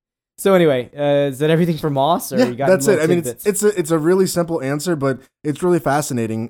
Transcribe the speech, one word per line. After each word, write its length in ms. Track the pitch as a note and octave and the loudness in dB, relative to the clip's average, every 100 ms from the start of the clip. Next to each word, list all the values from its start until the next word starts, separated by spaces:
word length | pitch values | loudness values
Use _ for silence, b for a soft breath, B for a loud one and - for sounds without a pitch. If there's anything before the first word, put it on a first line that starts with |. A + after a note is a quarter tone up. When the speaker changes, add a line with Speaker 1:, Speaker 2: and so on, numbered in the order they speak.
| _ _ _ - | _ _ _ -4
Speaker 1:
so 160 | G3 F#3 | 2 4
anyway, 340 | E3 C3 A#2 C#3+ | 4 2 -2 -4
uh, 320 | C#3+ C#3+ C#3+ | 0 2 0
is 100 | B2+ | -2
that 100 | D#3 | 0
everything 280 | D#3+ F3 D#3 | 2 0 -2
for 120 | D#3 | -2
moss? 440 | C#3 C#3 F3 - | 0 0 0 -2
Or 40 | - | 0
Speaker 2:
Yeah, 60 | B3 | 0
Speaker 1:
you 80 | A#2 | 0
got 120 | C#3 | 2
Speaker 2:
that's 200 | F#3+ C4+ | 2 2
Speaker 1:
more 100 | E3+ | 2
Speaker 2:
it. 60 | |
I 40 | D#3+ | 2
mean, 120 | F3 | 0
it's, 80 | B2+ | -2
Speaker 1:
tidbits? 160 | A#2 G#3 | -4 -4
Speaker 2:
it's 180 | G3 | 0
a, 160 | G#3 G3 | 0 0
it's 120 | D#3 | 0
a 80 | E3 | 0
really 260 | D#3 F#3+ F#3+ | 2 2 2
simple 340 | F3 E3 E3 | -2 -4 -4
answer, 340 | C3 D3 F3+ E3 | -4 -4 -4 -2
but 260 | C#3 B2+ B _ | -2 -4 B _
it's 200 | D3+ C3+ | -8 -2
really 160 | F3+ E3+ | 0 0
fascinating. 720 | C#3+ C#3+ D3 B2 A2+ A2+ | 0 -2 -2 -4 -4 -6